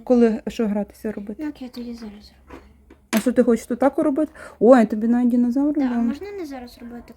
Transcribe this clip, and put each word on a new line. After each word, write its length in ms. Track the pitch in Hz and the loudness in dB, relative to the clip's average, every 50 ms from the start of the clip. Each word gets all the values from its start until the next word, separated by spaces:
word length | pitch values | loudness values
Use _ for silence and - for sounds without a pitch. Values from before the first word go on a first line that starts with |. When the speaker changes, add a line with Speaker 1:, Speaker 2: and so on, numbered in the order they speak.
| 226 | -2
Speaker 1:
Коли, 380 | - 254 240 233 226 214 - - 208 | 2 4 4 4 4 2 -2 -6 -8
що 180 | - - 226 | -6 -4 -2
гратися 460 | 202 208 208 202 - - - - 220 | -2 -2 -4 -6 -8 -10 -10 -10 -10
робити? 240 | - 208 202 220 208 - | -10 -10 -12 -12 -12 -10
Speaker 2:
Ну, 40 | 302 | -10
як 160 | 302 294 - | -10 -10 -12
я 60 | 254 240 | -14 -16
тоді 260 | - 240 240 240 233 | -14 -14 -14 -14 -14
зараз 380 | 226 226 208 202 208 208 - _ _ _ - | -14 -16 -16 -18 -20 -20 -20 _ _ _ -20
роблю. 120 | - - - - _ _ _ - - _ _ _ | -20 -20 -20 -20 _ _ _ -20 -20 _ _ _
Speaker 1:
А 100 | - 220 | -2 0
що 120 | - 254 | 0 2
ти 100 | 233 247 | 2 2
хочеш 240 | 240 247 226 220 - | 4 4 2 0 -2
тут 120 | - 240 - | -6 -2 0
так 200 | 254 277 277 330 | 0 0 0 0
робити? 340 | - 302 269 311 311 - - - - - - - | 0 0 0 -2 -2 -4 -6 -12 -20 -16 -2 4
Ой, 260 | 196 233 269 247 220 | 6 8 8 8 6
тобі 220 | 214 226 214 226 226 | 4 0 -2 0 0
навіть 200 | 240 247 247 240 | 2 2 2 2
динозавр 440 | 247 240 240 240 240 277 285 302 294 | 2 2 2 2 2 0 0 0 0
Speaker 2:
Так, 100 | 302 269 247 | 0 0 0
Speaker 1:
робив? 120 | 240 233 233 | 0 -2 -2
Speaker 2:
можна 280 | 233 285 302 381 415 | -2 -4 -6 -8 -10
не 140 | 403 392 339 | -10 -10 -10
зараз 320 | 277 269 254 247 240 - - | -10 -12 -14 -16 -16 -18 -18
робити, 340 | 240 233 233 240 233 - 233 | -18 -16 -16 -16 -18 -20 -20